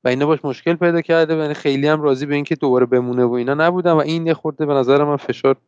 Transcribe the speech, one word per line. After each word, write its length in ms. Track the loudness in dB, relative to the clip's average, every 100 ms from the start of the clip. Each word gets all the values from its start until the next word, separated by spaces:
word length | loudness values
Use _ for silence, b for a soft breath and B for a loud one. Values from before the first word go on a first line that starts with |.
و 40 | -2
اینا 180 | 0 0
باش 180 | 0
مشکل 300 | -2 -4 -4
پیدا 260 | 0 0 0
کرده 360 | 0 2 2 0
و 60 |
یعنی 120 | -2
خیلی 320 | -2 -2 0 0
هم 160 | 2
راضی 240 | 0 0 -2
به 80 |
اینکه 200 | -4 -2
دوباره 320 | -2 2 2 2
بمونه 380 | 0 0 0
و 80 | 0
اینا 220 | 0 -2
نبودن 380 | 0 0 0 2
و 40 | 2
این 300 | 0 -2 -2
یه 80 |
خورده 320 | -2 -4 -6 -2
به 80 |
نظر 300 | 0 2 2
من 120 | 2 -2
فشار 400 | -4 -2 0 0